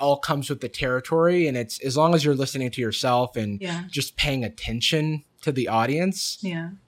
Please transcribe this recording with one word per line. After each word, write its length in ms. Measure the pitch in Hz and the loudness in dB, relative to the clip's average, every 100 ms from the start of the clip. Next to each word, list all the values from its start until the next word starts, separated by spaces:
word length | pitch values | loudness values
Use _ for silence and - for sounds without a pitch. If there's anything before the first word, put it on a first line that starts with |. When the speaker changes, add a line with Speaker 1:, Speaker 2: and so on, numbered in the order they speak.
Speaker 1:
all 160 | 143 143 | 2 2
comes 340 | - 143 131 | 0 -2 -2
with 100 | 135 | -6
the 80 | 120 | -6
territory. 800 | - 135 127 - 165 170 180 156 | -4 -2 -2 0 2 4 4 2
And 100 | 127 | 0
it's, 220 | 117 - | -4 -6
as 120 | 135 139 | -2 4
long 200 | 165 170 | 6 6
as 80 | |
you're 100 | 147 | 4
listening 340 | 135 135 135 127 | 2 0 -2 -4
to 80 | 131 | -2
yourself 560 | 113 - 127 123 123 117 | -2 0 2 2 2 -2
and 240 | 107 101 | -4 -4
Speaker 2:
Yeah. 220 | 180 170 180 | -4 -6 -6
Speaker 1:
just 240 | 143 - - | -6 -4 -2
paying 260 | 147 135 | -2 0
attention 800 | 110 - - 117 - 156 156 156 - _ | -4 -6 -6 -2 0 2 0 -2 -8 _
to 100 | 156 | -4
the 160 | 131 104 | -2 2
audience, 680 | 113 120 151 190 190 - - | 2 2 2 0 -2 -6 -6
Speaker 2:
Yeah. 300 | 190 165 165 196 | -6 -6 -8 -12